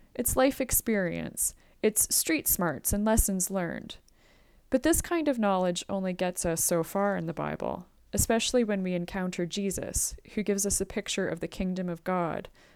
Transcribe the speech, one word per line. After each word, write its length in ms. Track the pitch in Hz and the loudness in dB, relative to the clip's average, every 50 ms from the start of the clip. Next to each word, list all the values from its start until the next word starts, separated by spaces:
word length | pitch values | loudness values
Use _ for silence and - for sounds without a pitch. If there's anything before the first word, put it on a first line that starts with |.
| - _ - | -20 _ -6
it's 220 | - 240 - - | -4 -2 0 4
life 240 | 262 262 277 262 - | 4 4 4 4 2
experience, 920 | 262 - - - - - 220 202 185 170 170 - - - - - - - - - _ _ _ _ - | -2 0 0 0 2 2 2 2 2 0 -2 -4 -6 -6 -4 -4 -4 -4 -4 -6 _ _ _ _ 2
it's 300 | 220 214 - - - - | 2 2 2 0 2 2
street 340 | - - - 320 285 - - | 0 2 2 0 0 0 0
smarts 440 | - - 180 165 135 - - - 202 | 0 2 0 0 -2 -2 -2 0 0
and 120 | 202 208 | 2 2
lessons 460 | 220 220 233 - - 196 185 185 - | 4 4 4 4 2 2 0 -2 -2
learned. 460 | 190 190 175 165 64 58 - - - - _ _ _ _ _ _ _ _ _ _ _ - _ - | -2 -2 -2 -4 -4 -8 -10 -14 -16 -18 _ _ _ _ _ _ _ _ _ _ _ -20 _ -2
But 120 | - - - | 0 2 4
this 200 | 311 330 - - | 4 2 2 0
kind 260 | - 349 339 302 294 | 0 0 0 2 2
of 100 | 262 233 | 2 2
knowledge 460 | 214 202 190 185 185 180 175 180 - - | 2 2 4 4 2 2 0 -2 -4 -4
only 260 | 196 190 185 185 180 | -4 -4 -2 -2 -2
gets 320 | - 185 180 175 - - | -2 -2 -2 -2 -2 -2
us 180 | 175 165 165 - | -2 0 0 0
so 180 | - 180 165 160 | 2 2 2 0
far 340 | - - 196 202 202 196 | 0 0 0 0 2 0
in 100 | 180 165 | 0 -2
the 80 | 165 160 | -4 -4
Bible, 520 | - 151 147 151 - - 60 - - 175 - _ _ _ _ - | -4 -4 -4 -4 -2 -4 -4 -4 -6 -8 -14 _ _ _ _ 0
especially 520 | 202 - - 226 226 - - - 254 233 | 0 2 4 4 2 2 2 2 2 4
when 180 | 208 208 196 185 | 2 2 0 0
we 120 | 185 180 | 0 -2
encounter 520 | 175 175 - - 196 185 185 180 - 175 | -2 -2 -4 -4 -4 -2 -2 -2 -2 -4
Jesus, 680 | 165 - 208 196 196 175 - - - - - - - - - - - - | -2 -2 -2 -2 -2 -2 -4 -4 -4 -2 -2 -2 -2 -4 -8 -12 -8 -4
who 80 | 214 202 | -2 0
gives 220 | - 202 196 - | 0 0 0 0
us 160 | 202 196 - | 0 0 0
a 60 | 190 | -2
picture 420 | - - 214 196 - - - 185 - | -2 -4 -6 -4 -4 -2 -2 0 0
of 120 | - 170 | -2 -4
the 80 | 170 165 | -6 -8
kingdom 400 | - - 190 185 185 190 185 180 | -4 -4 -2 -2 -2 -2 -2 -4
of 160 | 170 165 - | -4 -4 -2
God, 440 | 185 185 180 170 160 - - - - - - - - - | -2 0 0 0 0 -2 -4 -6 -10 -14 -20 -20 -20 -20